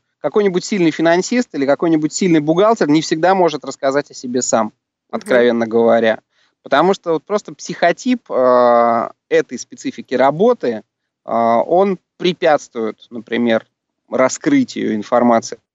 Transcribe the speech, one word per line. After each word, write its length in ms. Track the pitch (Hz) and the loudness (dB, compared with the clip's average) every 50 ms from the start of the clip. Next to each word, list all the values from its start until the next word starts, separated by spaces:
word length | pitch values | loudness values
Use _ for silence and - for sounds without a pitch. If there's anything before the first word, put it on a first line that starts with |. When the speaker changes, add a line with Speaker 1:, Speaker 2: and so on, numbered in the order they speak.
| _ _ _ _ | _ _ _ _
Speaker 1:
какой-нибудь 440 | - 147 - 214 208 196 175 185 - | -10 -2 -2 0 0 0 -2 -2 -4
сильный 280 | - 220 202 175 160 151 | -4 -2 0 0 0 0
финансист 640 | - 160 330 339 175 - - 240 247 247 - - | 0 0 0 2 0 0 -2 -2 -2 -4 -4 -4
или 120 | 147 139 | -4 -2
какой-нибудь 460 | 131 143 - - 165 165 156 151 151 - | 0 0 0 0 0 0 0 -2 -4 -4
сильный 260 | - 202 185 160 160 | -2 0 2 2 2
бухгалтер 480 | 147 151 160 170 208 214 233 - 185 147 | 2 0 0 2 2 2 2 0 0 2
не 120 | 147 160 | 2 0
всегда 340 | 147 - 165 156 165 180 190 | 0 -2 -4 0 2 0 2
может 300 | 190 180 165 151 139 - | 2 2 0 0 -4 -10
рассказать 460 | 131 131 - - 135 135 143 143 - | -12 -12 -4 -4 -2 -2 -2 -4 -4
о 40 | - | -12
себе 280 | - - 123 123 127 117 | -14 -12 -6 -4 -4 -2
сам, 240 | - - 117 110 | 0 0 0 -2
Speaker 2:
Мгм. 60 | 107 - _ _ _ _ _ _ _ | -2 -6 _ _ _ _ _ _ _
Speaker 1:
откровенно 560 | - 113 - - 131 123 120 123 117 117 117 | -12 -12 -4 0 2 4 4 4 2 0 -2
говоря. 540 | 113 110 117 117 117 113 117 117 113 107 - _ _ _ _ _ _ _ _ _ | -2 0 0 2 4 2 2 2 0 -2 -2 _ _ _ _ _ _ _ _ _
Потому 320 | - 139 139 160 185 196 | -2 0 2 2 2 0
что 200 | - - 170 165 | -2 -2 -4 -4
вот 100 | 156 - | -4 -4
просто 280 | _ 202 208 - - 151 | _ -6 -6 -6 -8 -18
психотип, 800 | - - - 170 - 180 170 175 - - 254 254 240 - _ | -18 -14 -14 -6 -2 0 0 0 0 -2 -4 -4 -4 -4 _
э, 760 | - - 127 127 123 123 123 120 120 117 120 117 117 117 - - - _ _ _ | -2 0 2 4 4 4 4 4 4 4 4 2 2 0 -2 -4 -8 _ _ _
этой 300 | 156 165 151 - 131 117 | -2 -2 -2 -2 -8 -14
специфики 560 | - - - - - 139 - - 113 - 135 | -14 -16 -20 -12 -12 -12 -12 -12 -12 -6 -2
работы, 680 | 123 127 139 147 156 202 240 247 - - 131 113 107 - _ _ _ _ _ _ _ _ | 2 2 2 2 2 2 2 2 0 -2 -6 -6 -6 -10 _ _ _ _ _ _ _ _
э, 60 | 113 113 | -6 -2
он 680 | 117 117 113 117 117 - - 160 180 196 208 185 175 _ _ _ | 0 2 2 2 2 0 2 2 2 2 2 -2 -6 _ _ _
препятствует, 920 | _ - 180 170 - 180 165 151 135 - - _ 123 113 107 104 - - _ | _ -4 -4 -4 0 0 2 2 0 -2 -6 _ -6 -6 -6 -8 -10 -18 _
например, 560 | 120 120 107 - 117 117 120 117 113 110 - _ _ _ _ _ _ _ _ _ | -18 -18 -10 -6 -4 -2 0 0 0 0 -2 _ _ _ _ _ _ _ _ _
раскрытию 840 | 110 120 131 127 - - - 156 143 285 127 - - 110 107 110 107 | -2 0 0 0 -2 -2 -2 0 2 2 0 0 -4 -6 -4 -4 -4
информации 640 | 107 101 - 127 120 120 120 117 113 113 - - - _ _ _ | -6 -4 -2 0 2 2 4 2 2 0 -4 -12 -16 _ _ _